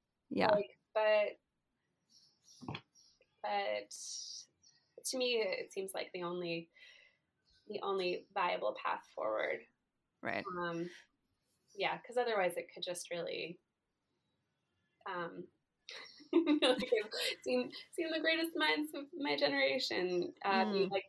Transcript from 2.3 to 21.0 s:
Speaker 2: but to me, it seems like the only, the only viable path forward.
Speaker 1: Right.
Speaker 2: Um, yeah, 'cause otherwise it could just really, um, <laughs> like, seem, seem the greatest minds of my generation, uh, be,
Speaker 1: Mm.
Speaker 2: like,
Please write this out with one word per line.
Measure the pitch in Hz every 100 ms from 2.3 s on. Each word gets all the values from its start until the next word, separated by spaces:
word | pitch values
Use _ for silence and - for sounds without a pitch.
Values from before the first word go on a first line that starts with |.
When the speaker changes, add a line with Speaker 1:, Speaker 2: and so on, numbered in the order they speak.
| _ _ - - - - _ - _ _ _
Speaker 2:
but | 107 202 196 104 - - - - - - - _ - _ _ - -
to | 262
me, | 247 233
it | 196 175 -
seems | - 190
like | - -
the | 180
only, | 175 180 170 170 165 - - - - _ _ _ _ _ -
the | 208
only | 196 190 180 175 -
viable | 202 180 180 208 -
path | - 165 - -
forward. | 110 110 78 - - _ _ _ _ -
Speaker 1:
Right. | - - - 175
Speaker 2:
Um, | 175 170 175 - - _ _ _ _ _ _ 202
yeah, | 170 165
'cause | - 233
otherwise | 233 214 180 175
it | 170
could | -
just | - 175 -
really, | 170 - - - 175 _ _ _ _ _ _ _ _ _ _ _ _ _ _ 202
um, | 180 170 180 - _ _ _ - - - - -
<laughs> |
like, | 339 320 302 262 262 247 220 208 - - -
seem, | - 254 247 - -
seem | - 320
the | 320
greatest | 311 330 330 294
minds | 302 311 302 294
of | 285
my | 349 285 285
generation, | 285 277 269 262 254 214 180 180 - - 202
uh, | 196 214
be, | 196 190
Speaker 1:
Mm. |
Speaker 2:
like, | 196